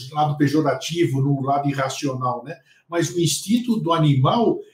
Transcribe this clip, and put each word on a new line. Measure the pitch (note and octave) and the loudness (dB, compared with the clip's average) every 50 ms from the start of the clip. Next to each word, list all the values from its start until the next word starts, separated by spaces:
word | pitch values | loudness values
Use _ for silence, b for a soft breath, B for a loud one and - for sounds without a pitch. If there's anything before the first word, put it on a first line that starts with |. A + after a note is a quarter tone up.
| - - | -14 -8
lado | - D3+ D3+ D3 C#3+ - | -2 0 0 0 2 0
pejorativo, | D3 C3 C#3+ D#3 C#3+ C#3 B2+ - - - E3 F3 D#3+ C3 C3 C3+ | 0 2 2 2 2 0 -2 -2 -4 -6 -2 0 0 0 2 0
no | C3+ C#3+ C#3 C3+ | 0 0 0 0
lado | C3+ C3+ C#3 C#3+ C#3+ C#3+ | 0 -2 -2 0 0 -2
irracional, | C3+ C3+ C3+ C3+ - - D3 C3+ B2+ B2 B2+ B2 B2 A#2+ A#2+ | -2 -2 -4 -4 -4 -4 -4 -4 -4 -2 -2 -4 -4 -4 -8
né? | C#3+ E3+ - b b b b b _ | -12 -16 -16 b b b b b _
Mas | E3+ E3+ D#3 - | -2 -2 -2 0
o | - F3 | 0 0
instinto | E3 D3 - - - F#3+ A#3 B3 A#3 A#3+ A3 D3+ | 0 0 0 -2 0 0 0 0 2 0 -2 0
do | D3+ E3 | 0 0
animal | E3 D#3+ D#3 D3+ C3+ B2+ C3 E3 - A#3+ A3 F#3 - B B B | 2 4 4 4 4 4 4 4 4 4 2 2 0 B B B